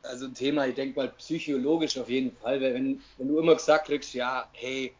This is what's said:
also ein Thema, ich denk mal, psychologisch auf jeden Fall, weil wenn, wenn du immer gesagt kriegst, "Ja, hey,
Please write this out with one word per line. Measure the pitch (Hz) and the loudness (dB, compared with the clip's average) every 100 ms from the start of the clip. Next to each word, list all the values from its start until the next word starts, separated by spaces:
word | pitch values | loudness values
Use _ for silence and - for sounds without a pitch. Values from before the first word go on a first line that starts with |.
also | - 123 131 | -10 -10 -10
ein | |
Thema, | 127 131 147 135 | -2 0 2 0
ich | 123 | 0
denk | 135 135 | -4 -2
mal, | 131 | -4
psychologisch | - - 156 - 139 135 165 156 135 | -6 -6 -6 -2 0 2 2 2 -2
auf | 117 | -2
jeden | 127 127 | 0 0
Fall, | - 117 135 | -4 -4 0
weil | 131 | 0
wenn, | 127 135 135 - - | 0 -2 -4 -8 -8
wenn | 131 | 0
du | 151 | 2
immer | 165 156 | 6 6
gesagt | - 147 - | 6 4 4
kriegst, | 147 - | -4 -4
"Ja, | 127 123 131 117 | -4 -2 -4 -6
hey, | - 123 135 127 - | -8 -6 -4 -6 -10